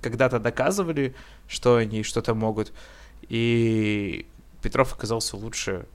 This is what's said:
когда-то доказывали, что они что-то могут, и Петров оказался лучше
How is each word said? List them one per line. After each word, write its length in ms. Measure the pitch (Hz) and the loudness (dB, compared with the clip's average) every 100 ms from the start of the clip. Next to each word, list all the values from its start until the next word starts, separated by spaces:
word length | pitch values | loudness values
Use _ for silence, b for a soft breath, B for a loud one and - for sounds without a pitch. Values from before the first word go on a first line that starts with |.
когда-то 380 | 120 117 127 123 | -4 2 2 2
доказывали, 760 | 113 117 139 196 170 147 135 B B B - | 0 0 0 0 0 -2 -2 B B B -14
что 280 | - 123 120 | 0 4 4
они 280 | 110 110 | 4 -2
что-то 300 | 107 117 113 | -2 -2 0
могут, 380 | 110 110 107 107 b b b b - - | 0 0 0 -4 b b b b -20 -6
и 960 | 113 117 117 113 110 107 104 101 - - - - - | 0 2 4 4 2 2 0 -2 -6 -12 -20 -20 -8
Петров 300 | - - - | 0 2 2
оказался 440 | - 107 113 - 101 | -2 -2 -2 -4 -6
лучше 500 | 113 - - 92 - | -8 -6 -4 -6 -8